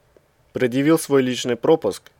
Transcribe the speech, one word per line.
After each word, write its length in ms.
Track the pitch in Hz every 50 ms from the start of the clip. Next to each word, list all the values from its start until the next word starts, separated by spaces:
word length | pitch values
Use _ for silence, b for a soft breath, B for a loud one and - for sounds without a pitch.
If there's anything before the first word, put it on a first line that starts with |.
| _ _ _ _ _ _ _ _ _ _ -
Предъявил 440 | 110 127 117 120 135 139 156 160
свой 240 | 156 - - 139 139
личный 340 | 127 127 123 - - 123 120
пропуск 540 | - - 156 160 160 - 101 - - _ _ _